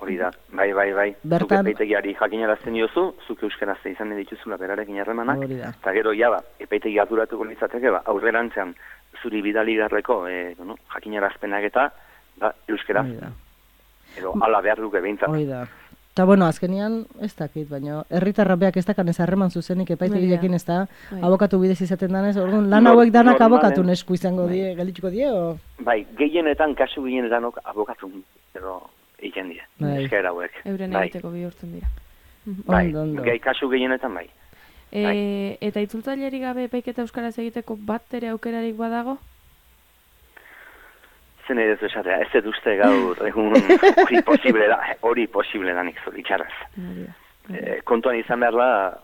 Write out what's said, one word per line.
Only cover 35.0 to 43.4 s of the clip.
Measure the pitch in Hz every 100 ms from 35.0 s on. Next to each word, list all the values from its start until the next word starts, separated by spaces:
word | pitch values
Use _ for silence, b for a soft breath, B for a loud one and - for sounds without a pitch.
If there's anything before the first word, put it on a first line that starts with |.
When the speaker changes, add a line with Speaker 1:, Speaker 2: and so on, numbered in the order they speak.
Speaker 1:
Bai. | 208 208 202 202 196 -
Speaker 3:
eta | 208 208
itzultzailerik | 208 220 262 277 269 262
gabe | 254 247
epaiketa | 247 247 247 240
euskaraz | 233 - 233 226
egiteko | 233 233 226 214
bat | 208 226 -
ere | 247 226
aukerarik | 220 233 226 226 214
badago? | 226 233 240 277 - _ _ _ _ _ _ _ _ _ _ B B B B B B B B B _ _ -
Speaker 1:
Zen | 123
ere | 110 107
ez |
esatea, | 104 113 90 92
ez | 113
dut | 127 107
uste | 110 - 98
gaur | 104 98 92 87
Speaker 2:
<laughs> | 107
Speaker 1:
egun | 113